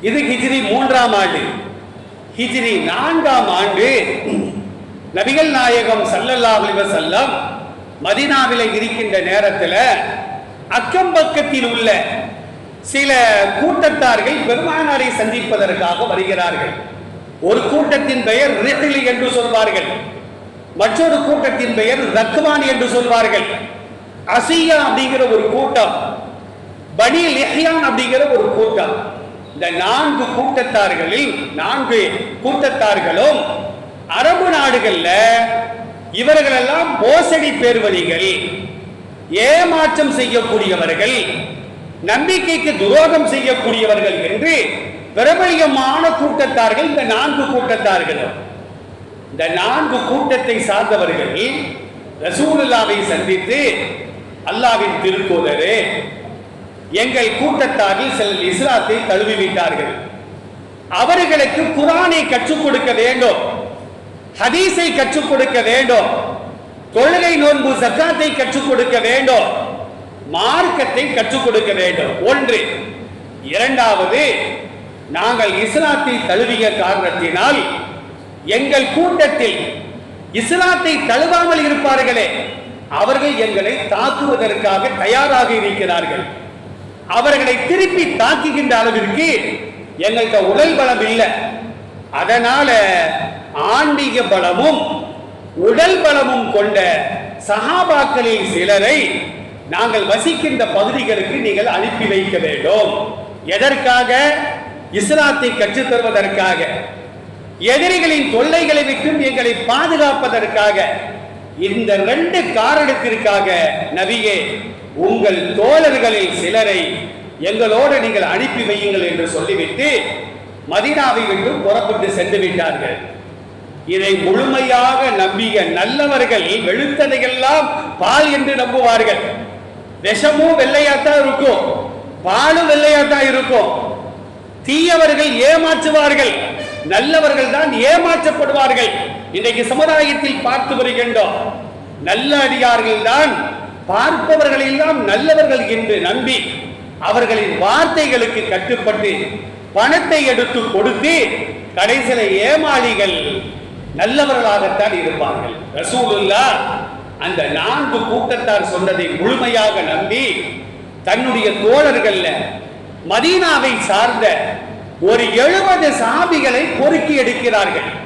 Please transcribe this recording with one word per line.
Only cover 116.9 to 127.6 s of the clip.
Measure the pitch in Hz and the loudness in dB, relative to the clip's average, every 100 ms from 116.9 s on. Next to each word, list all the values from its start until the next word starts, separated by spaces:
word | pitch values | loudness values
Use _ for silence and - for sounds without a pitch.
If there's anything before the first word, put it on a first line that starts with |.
| - - - - - 165 | -6 -10 -14 -18 -6 -4
எங்களோடு | 220 226 220 285 285 | 0 2 4 4 2
நீங்கள் | 226 208 170 | 0 0 0
அனுப்பி | 185 269 247 214 | 0 -2 -4 -2
வையுங்கள் | 208 202 196 175 | -2 0 0 -2
என்று | 160 165 | -2 -2
சொல்லிவிட்டு | 160 196 185 160 127 294 254 - - - - - - - | -2 -2 -2 -2 -2 0 0 -2 -10 -12 -16 -18 -18 -4
மதீனாவை | 175 247 302 269 226 214 | -2 0 2 2 0 0
விட்டு | 190 240 294 | -2 -2 -2
புறப்பட்டு | 202 220 202 214 190 190 | 0 0 0 -2 -2 -2
சென்று | 175 196 | -2 0
விட்டார்கள். | 180 175 165 - 123 - - - - - - - - - - 185 | 0 0 -2 -2 -6 -8 -10 -16 -18 -18 -18 -20 -18 -16 -4 -2
இதை | 196 190 185 | 2 0 2
முழுமையாக | 196 269 262 254 247 247 262 262 196 | 2 2 0 2 4 4 2 0 2
நம்பிய | 190 196 226 220 170 170 | 0 0 0 0 0 0
நல்லவர்கள் | 202 277 285 269 247 226 170 214 180 | -2 0 2 2 2 0 0 -2 0
வெளுத்ததையெல்லாம் | 220 285 285 294 262 254 254 262 302 | -2 -2 0 0 2 0 0 2 2